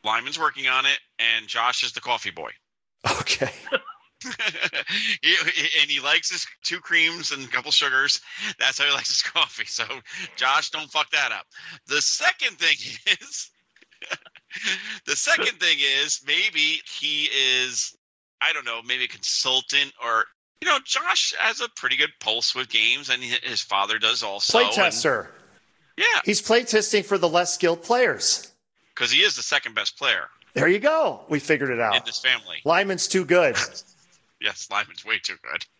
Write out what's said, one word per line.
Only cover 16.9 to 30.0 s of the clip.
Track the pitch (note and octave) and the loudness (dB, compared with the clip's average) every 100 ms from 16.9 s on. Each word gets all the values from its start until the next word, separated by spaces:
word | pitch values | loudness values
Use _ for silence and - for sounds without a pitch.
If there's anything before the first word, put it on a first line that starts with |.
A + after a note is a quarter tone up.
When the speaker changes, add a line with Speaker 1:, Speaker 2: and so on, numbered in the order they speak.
| - D3 D3 D3+ | -8 -4 -2 -2
Speaker 1:
is, | C3+ C3 B2+ B2+ A#2 - - _ _ _ _ | 0 2 2 0 -2 -6 -10 _ _ _ _
I | D3 | -2
don't | D#3 | -2
know, | B2 A#2 | -6 -8
maybe | A#2+ B2+ | -4 -2
a | B2 | -4
consultant | - - - C3+ C3 - C#3+ C#3 - | -4 -4 -2 0 0 0 -2 -2 -4
or, | A#2+ A2+ - _ _ _ | -2 0 -2 _ _ _
you | E4+ | 0
know, | C#4 | 0
Josh | - C4 E4+ F#4+ - - | 0 -2 0 0 0 0
has | A3+ A3 | -2 -2
a | A#3 | -8
pretty | - B2+ C3+ | -4 -2 0
good | D3+ _ | 0 _
pulse | - A2+ - | -4 -2 -2
with | B2+ B2+ | -2 -2
games, | A2+ A2 C3 C3 | 0 0 -2 -2
and | B2 | -4
hi-, | B2 B2 | -2 -6
his | B2 G#2+ | -4 -6
father | - G2 G2+ A2 | -2 -2 0 0
does | A2 A#2+ | 0 0
also. | A2 G2+ - A#3 | -4 -4 2 2
Speaker 2:
Play | G#3 | 2
tester. | G#3+ F3 - D#3 A#2 - - - _ _ _ _ - | 2 0 2 0 0 -4 -18 -20 _ _ _ _ -2
Speaker 1:
And, | G#3 | 0
yeah. | A4+ | 2
Speaker 2:
He's | - G3+ | 0 0
play | - A#3 | 4 2
testing | A#3+ G#3+ G3+ G#3 | 4 0 2 0
for | G3 G3 | 2 2
the | E3+ | 4
less | E3+ F3 | 2 2
skilled | - F3 E3+ | 2 2 2
players. | - A#3+ A#3 A2+ - - - _ _ _ _ | 0 4 4 2 0 0 -4 _ _ _ _
Speaker 1:
'Cause | - A#2+ | -4 2
he | C3+ | 4
is | G3 | 4
the | C3 | 2
second | - C#3+ A#2 | -2 -2 -2
best | A2 G2 | -4 -4
player. | - | -2